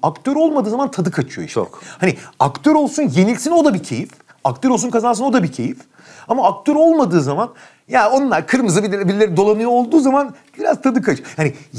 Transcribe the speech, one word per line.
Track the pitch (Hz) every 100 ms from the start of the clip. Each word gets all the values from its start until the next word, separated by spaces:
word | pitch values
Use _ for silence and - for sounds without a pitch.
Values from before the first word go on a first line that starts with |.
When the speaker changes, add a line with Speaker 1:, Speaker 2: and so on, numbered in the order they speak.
Speaker 1:
aktör | 151 151 269 285
olmadığı | 320 294 214
zaman | 240 269
tadı | 226 175
kaçıyor | - - - -
işte. |
Speaker 2:
Çok. | 113 90 - - -
Speaker 1:
Hani | 185 - - -
aktör | 139 - 294 311
olsun, | 277 -
yenilsin, | 269 139 196 233 302
o | 339 294
da |
bir | 190
keyif. | - 117 - - _ _
Aktör | 135 123 254
olsun, | 247 247
kazansın, | 233 233 214
o | 269
da | 233
bir | 160
keyif. | - 120 - - _ - - -
Ama | 247 196
aktör | - - 294
olmadığı | 330 320 220 170
zaman, | 139 147 233 - - _ -
ya | 247 214
onlar | 269 277 160 156
kırmızı | 262 226 170
birileri, | 208 196 185
birileri | 202 214 170
dolanıyor | 208 214 240
olduğu | 240 233 320
zaman | 269 277 277 - _ -
biraz | - -
tadı | 269 254
kaçıyor. | - 139 - -
Hani | 151 - -